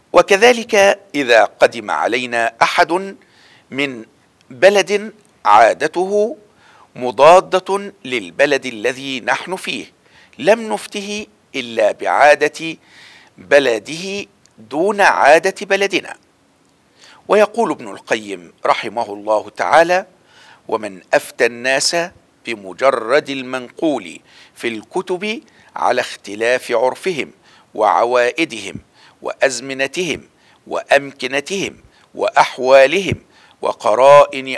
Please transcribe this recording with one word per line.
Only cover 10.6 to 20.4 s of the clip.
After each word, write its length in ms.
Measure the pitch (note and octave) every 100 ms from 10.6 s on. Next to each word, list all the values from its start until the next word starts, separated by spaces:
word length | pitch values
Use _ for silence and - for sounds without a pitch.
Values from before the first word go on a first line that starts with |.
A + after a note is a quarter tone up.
| A3
نفته 540 | G#3 - G#3 G3+ G#3 - _ _
إلا 380 | C#3 A#2+ A2+ G#2
بعادة 840 | F#2+ F#2+ F#2 C#3+ D3 D3 - D#3+ D#3 _ - - - _ _
بلده 880 | F#2+ C#3+ C3 A2+ A2+ D#3 F#3+ G3+ G3 _ _ _
دون 420 | A2 D3 F#3+ G3+
عادة 680 | F3+ F#2+ A#2+ D#3+ F3+ F#3+ G3
بلدنا. 500 | G3 G3 F#3 - - _ _ _ _ _ _ _ _ - - -
ويقول 420 | G3 G3+ - G#3+
ابن 180 | D3 A#2
القيم 640 | F#2+ - A#2+ G#2 F#2+ E2+ _ C3+
رحمه 460 | C#3 A2+ G#2 A2
الله 380 | G#2 G#2 G#2+ G2+
تعالى: 560 | - F#2+ C#3 E3 F3+ G#3 _ _ _